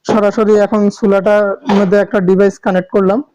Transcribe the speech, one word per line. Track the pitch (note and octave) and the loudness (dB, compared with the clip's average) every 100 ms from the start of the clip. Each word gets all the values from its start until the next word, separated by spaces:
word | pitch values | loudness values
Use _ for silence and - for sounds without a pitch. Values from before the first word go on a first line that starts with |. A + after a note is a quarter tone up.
সরাসরি | - G#3+ G3+ A3+ G#3 G#3 | -4 0 0 0 0 2
এখন | G3+ G#3+ G3+ | 0 0 -2
চুলাটার | - G#3 G3 G3 G#3 G3+ - - | -2 -2 0 0 0 0 -4 -2
মধ্যে | G3+ F#3+ G3+ | 0 2 0
একটা | G3 G#3 | 0 -2
ডিভাইস | F3+ F#3+ G3 - | 0 2 0 0
কানেক্ট | G#3 F#3 F#3 | -4 -4 -2
করলাম। | G3+ F#3+ A#3 - | -2 0 -2 -6